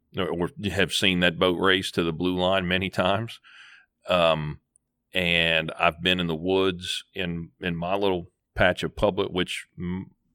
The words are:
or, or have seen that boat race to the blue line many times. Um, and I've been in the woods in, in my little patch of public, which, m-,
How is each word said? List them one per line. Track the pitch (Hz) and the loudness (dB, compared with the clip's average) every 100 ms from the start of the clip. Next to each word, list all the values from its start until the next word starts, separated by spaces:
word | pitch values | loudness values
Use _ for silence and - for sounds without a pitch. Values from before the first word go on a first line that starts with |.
| _ - | _ -6
or, | 85 | -4
or | 85 87 - 101 | -2 -4 -4 -4
have | 92 85 | 0 0
seen | - 98 90 | 2 2 4
that | 90 85 | 2 4
boat | 92 85 | 2 4
race | 95 95 90 | 2 2 0
to | - | -2
the | 85 | -2
blue | 80 90 90 | 0 -2 0
line | 90 95 90 | 0 0 0
many | 92 95 | -2 -2
times. | - 92 98 113 - - - - - _ _ - | 0 0 0 -4 -12 -20 -20 -20 -20 _ _ 0
Um, | 90 82 78 76 73 _ _ _ _ _ | 2 4 2 -2 -10 _ _ _ _ _
and | 92 87 85 82 80 80 - | -2 2 2 2 2 -2 0
I've | 85 82 | 0 2
been | 90 90 | 0 2
in | 85 | 0
the | 80 | -2
woods | 90 95 95 87 90 - - | 0 2 2 -2 -6 -8 -10
in, | 92 87 85 82 - | -8 -6 -6 -10 -6
in | 90 82 | -6 -4
my | 85 98 | -2 0
little | 101 90 85 _ _ - | 0 0 -6 _ _ 0
patch | 95 90 | 2 2
of | 80 - | -4 0
public, | 104 95 95 | 0 0 -2
which, | 90 90 - - - | -2 -2 -6 -12 -10
m-, | 87 92 92 _ _ | -8 -6 -10 _ _